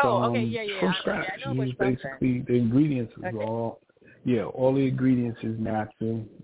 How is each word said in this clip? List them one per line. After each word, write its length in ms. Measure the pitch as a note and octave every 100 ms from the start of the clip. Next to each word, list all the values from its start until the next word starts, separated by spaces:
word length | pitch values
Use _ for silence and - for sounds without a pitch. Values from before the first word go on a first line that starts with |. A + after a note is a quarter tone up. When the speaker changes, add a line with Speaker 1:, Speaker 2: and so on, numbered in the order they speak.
Speaker 1:
Oh, 200 | C#4 G3+ C3+
okay, 140 | B2+
Speaker 2:
um, 60 | A2+
Speaker 1:
yeah, 120 | A3+
yeah, 160 | G#3+ G3
Speaker 2:
from 100 | F#3
Speaker 1:
I, 20 |
yeah, 60 | -
Speaker 2:
scratch. 260 | - - F#3
Speaker 1:
I 40 | G3+ C#3
know 80 |
Speaker 2:
You 60 | B2+
Speaker 1:
which 100 | C3
Speaker 2:
just 100 | B2+
Speaker 1:
ones 180 | C3 B2+
Speaker 2:
basically, 380 | C3+ C3+ C3 B2 C3
the 60 | B2
ingredients 580 | A#2 B2+ D3+ C3 A2+ -
is 60 | -
Speaker 1:
Okay. 120 | A2 G#2+
Speaker 2:
all, 340 | A2+ A#2 - _ _ - - B2+
yeah, 180 | A#2 F2
all 280 | - C3
the 140 | C3+ C3+
ingredients 520 | C3 C3 B2 A#2+ A#2
is 160 | A2+ A2+
natural, 680 | A2 A2 G#2+ - A2+ A2+ A2 -